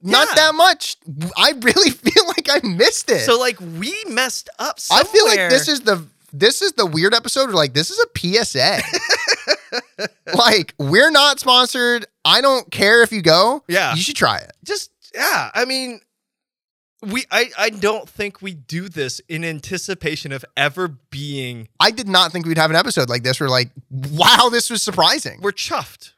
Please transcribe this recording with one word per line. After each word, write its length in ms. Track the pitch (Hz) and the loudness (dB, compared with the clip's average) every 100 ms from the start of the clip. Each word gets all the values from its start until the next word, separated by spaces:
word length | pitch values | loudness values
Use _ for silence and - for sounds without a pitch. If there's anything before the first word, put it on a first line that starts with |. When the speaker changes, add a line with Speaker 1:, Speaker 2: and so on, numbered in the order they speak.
Speaker 1:
not 260 | 175 233 302 | 2 2 4
Speaker 2:
Yeah. 60 | |
Speaker 1:
that 200 | 302 311 | 4 4
much." 420 | 311 359 349 - - - 139 165 - | 6 4 4 -4 -12 -14 -8 -8 0
I 140 | 226 | 0
really 380 | 285 220 - 370 | 2 0 2 2
<laughs> 140 | - | 2
feel 220 | - - 349 | 0 2 2
like 200 | 359 311 | -2 -2
I 160 | 285 226 | -2 0
missed 440 | 175 277 440 - | 2 2 0 -2
it. 140 | 190 | -2
Speaker 2:
So, 140 | 220 233 | 2 2
like, 200 | 254 220 | 2 -4
we 340 | 175 165 214 403 427 | -10 -10 -10 -10 -8
messed 400 | 233 254 - - - | -4 -4 -4 -12 -10
up 200 | 220 - - | -8 -8 0
Speaker 1:
I 140 | 202 | 2
feel 200 | 339 403 | 4 4
like 100 | 440 | 4
Speaker 2:
somewhere. 160 | 415 180 | 2 2
Speaker 1:
this 180 | 254 294 | 2 2
is 120 | 285 | -2
the, 220 | 214 190 151 _ _ | 0 -2 -4 _ _
this 280 | 143 196 277 | 0 0 2
is 100 | 392 | -4
the 140 | 302 196 | -2 -2
weird 280 | 156 185 | 2 0
episode 320 | 233 240 - 269 | 0 -2 -2 0
where, 80 | |
like, 180 | 185 147 | 2 0
this 160 | 127 165 | 0 -4
is 80 | 392 | -2
a 60 | 466 | -4
P 280 | - 180 202 | -2 -2 -2
S 180 | - 135 | -2 -2
A. 260 | 135 196 - | 0 0 -4
Speaker 2:
<laughs> 40 | - 906 988 960 480 - 294 - 240 - - 208 _ - | -8 -4 -4 -4 -6 -4 -6 -4 -10 -10 -12 -12 _ -6
Speaker 1:
Like, 400 | 180 233 214 160 - | 0 2 2 -2 -8
we're 320 | 139 180 294 | 0 4 4
not 300 | 302 285 277 | 4 2 0
sponsored. 680 | 262 247 254 262 240 240 202 _ | 2 2 2 0 0 0 -4 _
I 160 | - 196 | 0 2
don't 300 | 269 262 196 | 4 0 -2
care 320 | - 196 233 | 0 4 6
if 100 | 226 | 4
you 100 | 214 | 2
go. 420 | 160 165 208 285 - | 4 4 4 0 -2
Speaker 2:
Yeah. 260 | 175 160 | -2 0
Speaker 1:
You 80 | 139 | -2
should 140 | 190 294 | -4 0
try 220 | 127 101 | 0 0
it. 140 | - - | -6 -20
Speaker 2:
Just, 260 | - 403 - _ - | -10 -10 -10 _ -20
yeah. 360 | - 285 311 123 | -6 -2 -2 -4
I 100 | - | -4
mean, 360 | 254 262 262 233 _ _ _ _ _ _ _ _ _ _ | -4 -4 -8 -12 _ _ _ _ _ _ _ _ _ _
we, 220 | 208 220 254 | -8 -8 -4
I, 200 | 196 247 117 | -2 -2 -2
I 140 | 214 | -4
don't 380 | 214 202 220 131 | -2 -2 -2 -8
think 340 | - 202 196 | -10 -10 -10
we 100 | 196 | -14
do 340 | 170 131 165 196 | -14 -10 -10 -10
this 320 | 160 135 - _ | -8 -6 -8 _
in 160 | 160 | -8
anticipation 880 | 165 156 - 185 - 190 240 156 151 | -8 -10 -10 -10 -8 -6 -6 -8 -10
of 120 | 135 - - | -12 -10 -2
ever 320 | 143 143 180 | -2 -2 -8
being 800 | 135 _ 135 147 139 127 120 110 _ | -8 _ -12 -10 -8 -8 -10 -16 _
Speaker 1:
I 100 | 190 | 2
did 180 | 226 214 | 2 -2
not 240 | 185 175 | 2 2
think 120 | 175 165 | -2 -4
we'd 120 | 160 | 2
have 120 | 160 | 2
an 60 | 160 | 2
episode 320 | 240 196 127 | 0 0 0
like 140 | 123 | -2
this 180 | 123 131 | -2 -2
where, 80 | 143 | 0
like, 220 | 127 123 - - | 0 0 -6 -14
wow, 580 | 135 139 151 185 233 240 | -12 -8 2 4 6 4
this 180 | 233 226 | 2 -2
was 140 | 226 | -4
surprising. 580 | - 185 165 277 - - | -4 2 2 2 -6 -6
Speaker 2:
We're 120 | 202 | -6
chuffed. 600 | 196 - 311 143 - - | -6 -6 -6 -8 -16 -20